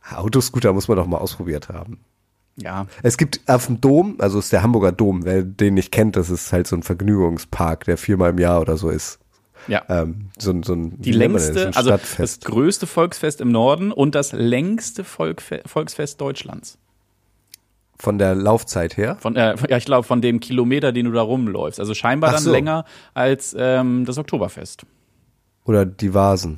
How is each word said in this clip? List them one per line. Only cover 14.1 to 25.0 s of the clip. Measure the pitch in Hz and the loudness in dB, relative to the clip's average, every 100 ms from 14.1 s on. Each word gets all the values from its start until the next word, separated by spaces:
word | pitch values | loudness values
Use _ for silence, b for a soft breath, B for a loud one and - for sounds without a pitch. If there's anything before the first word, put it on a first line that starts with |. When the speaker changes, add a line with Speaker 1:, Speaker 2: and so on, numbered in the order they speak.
Speaker 2:
das | 147 139 | 2 -4
längste | - 117 123 175 226 - - | -2 0 0 -2 -4 -6 -12
Volkfe-, | 185 - 160 165 - - - | -14 -6 -6 -6 -10 -12 -6
Volksfest | - 156 - 147 - | -6 -6 -8 -10 -6
Deutschlands. | 139 139 - - - - _ _ _ _ _ _ _ - _ _ _ _ | -8 -8 -12 -16 -18 -20 _ _ _ _ _ _ _ -20 _ _ _ _
Speaker 1:
Von | - 104 | -4 0
der | 98 | 2
Laufzeit | 95 101 113 - 92 85 - | 2 2 0 0 -4 -4 -2
her? | 107 196 | -4 -4
Speaker 2:
Von, | 113 117 | -4 0
äh, | 113 107 120 | 0 0 0
ja, | 123 | 0
ich | 131 | 2
glaub, | 131 | 0
von | 117 123 | 2 0
dem | 120 117 | 2 0
Kilometer, | - 127 120 139 139 | -2 0 2 2 0
den | 123 120 | 0 0
du | |
da | 117 | 0
rumläufst. | 110 131 113 98 78 - | 0 0 -2 -4 -6 -6
Also | 101 | -8
scheinbar | 107 117 139 156 | -2 0 2 2
Speaker 1:
Ach | |
Speaker 2:
dann | 151 | 2
Speaker 1:
so. | 151 | 2
Speaker 2:
länger | 135 151 160 156 B B | 2 2 -4 -6 B B
als, | - 127 135 - - | -2 0 0 -4 -4
ähm, | 127 131 127 123 | 0 2 2 0
das | 123 127 | -2 -6
Oktoberfest. | 147 123 95 - 95 - - _ | -6 -4 -4 -6 -16 -18 -20 _